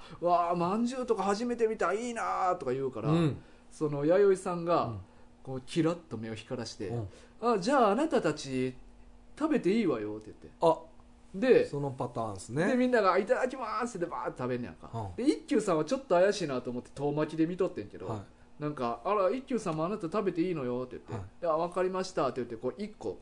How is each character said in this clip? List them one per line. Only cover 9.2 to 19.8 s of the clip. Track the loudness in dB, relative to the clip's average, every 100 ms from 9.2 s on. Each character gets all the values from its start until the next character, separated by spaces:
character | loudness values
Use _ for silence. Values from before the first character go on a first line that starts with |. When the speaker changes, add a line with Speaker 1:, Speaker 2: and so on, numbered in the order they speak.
| -20 -4
Speaker 2:
食 | 0
べ | 2
て | 2
い | 2
い | 2
わ | 0
よ」 | -2 -8
っ |
て | -12
言 |
っ | -18
て。 | -20 2
Speaker 1:
あ、 | 4 4 -2 -20 -20 -20 -14
Speaker 2:
で、 | 0 6 8 6
Speaker 1:
そ | 0
の | -4
パ | -4 -6
タ | -4
ー | -4
ン |
っ | -6
す | -6
ね。 | 0 2
Speaker 2:
で、 | 2
み | 4
ん |
な | 4
が、 | 4 4
「い |
た | 2 0
だ | 0
き | -2
ま | -6 -4 -4
す」 | -4
っ |
て | -6
バ | -4 -6
ー |
っ |
て | -4
食 | -4
べ | -4
ん |
ね | -6
や |
ん |
か。 | -10 -10
Speaker 1:
う | -8 -8 0
ん。 |
Speaker 2:
で、 | 2
一 | 2
休 | 2 0
さ | 2
ん | 0
は |
ち | 0
ょ | -2
っ | 2
と | 4
怪 | 4
し | 2
い | -2
な | -4
と | -4
思 | -8
っ |
て | -10
遠 | -6 -2
巻 | 0 -2 0
き |
で | -2
見 | 2
と | -2
っ |
て | -2
ん | -10
け | -10
ど、 | -6
Speaker 1:
は | -6
い。 | -8 -18 -20 -8
Speaker 2:
な | -8
ん |
か、 | -2 -2 -2 0
「あ |
ら、 | 2 2
一 | 0
休 | -2 -2
さ | -2
ん |
も | -2